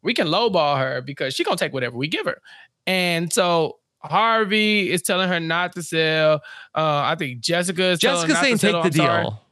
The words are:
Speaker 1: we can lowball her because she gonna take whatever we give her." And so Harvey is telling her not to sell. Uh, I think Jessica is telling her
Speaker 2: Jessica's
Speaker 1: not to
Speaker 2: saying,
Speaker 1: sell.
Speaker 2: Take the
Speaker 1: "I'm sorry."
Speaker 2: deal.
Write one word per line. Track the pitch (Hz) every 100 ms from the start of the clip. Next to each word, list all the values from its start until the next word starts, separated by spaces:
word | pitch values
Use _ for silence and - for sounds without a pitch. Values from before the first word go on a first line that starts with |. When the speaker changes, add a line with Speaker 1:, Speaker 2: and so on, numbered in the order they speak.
Speaker 1:
we | 170
can | 226 180
lowball | 175 233 180 147 139
her | 131 131
because | 131 139 135
she | 135
gonna | 349 180
take | 165
whatever | 135 123 120
we | 143
give | 269 415
her." | - - - - _ -
And | 185 180 170 170
so | - 180 170 156 - _ _
Harvey | 147 165 220 226 214 214 214 214 185
is | 175
telling | - 185 185
her | 180
not | 165 165 180
to | 175
sell. | 165 165 160 156 156 151 - - -
Uh, | - 156 147
I | 135 165
think | 143 123
Jessica | - 170 180 175
is | 185 175
telling | - 175
her | 165
Speaker 2:
Jessica's |
Speaker 1:
not | 311
to |
Speaker 2:
saying, | 269 226
Speaker 1:
sell. | 196 170
Speaker 2:
Take | 175
the | 151
Speaker 1:
"I'm | 170
sorry." | 170
Speaker 2:
deal. | 170 107 _